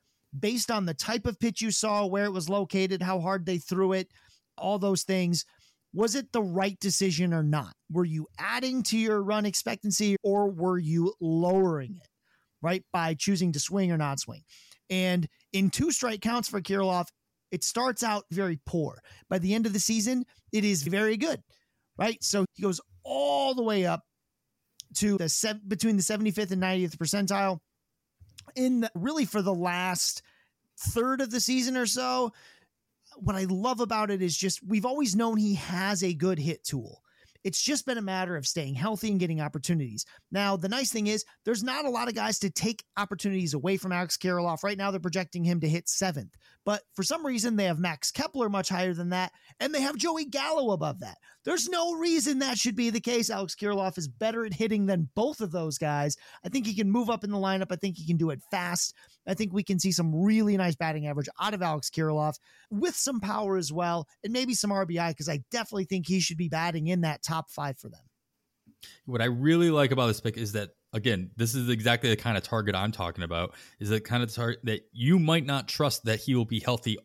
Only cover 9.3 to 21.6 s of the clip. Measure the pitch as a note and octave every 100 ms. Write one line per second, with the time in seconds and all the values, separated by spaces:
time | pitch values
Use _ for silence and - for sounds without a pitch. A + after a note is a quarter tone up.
9.3 | G#3+ G#3 - A#3 A3+ G#3 - G#3 G3 G3
10.3 | G3+ G3+ E3+ F#3 F3+ D#3 E3 F3+ - E3
11.3 | E3 F3 F#3+ F#3 D3+ B2+ F3+ - _ _
12.3 | _ _ - E3 F#3 - F3 E3 D#3+ G3+
13.3 | F#3 F3+ D3 - G3 F3+ D#3+ D3 C#3 -
14.3 | - _ - - - - F#3 F#3 F3+ D#3
15.3 | _ _ F#3+ G3 - D#4 - B3 G#3 A3
16.3 | A#3+ - G3+ F3 G3 F#3+ F3+ E3+ _ _
17.3 | _ - F3+ - A#3 B3+ - A#3 G#3 -
18.3 | E3+ F#3+ D#3+ - E3+ C#3+ - - - -
19.3 | F#3 F#3 A3 A3 G3 - A3+ A3 B3+ -
20.3 | _ - G#3+ G3+ F3 D#3 G3 A3 A3 D#4
21.3 | G#2+ _ _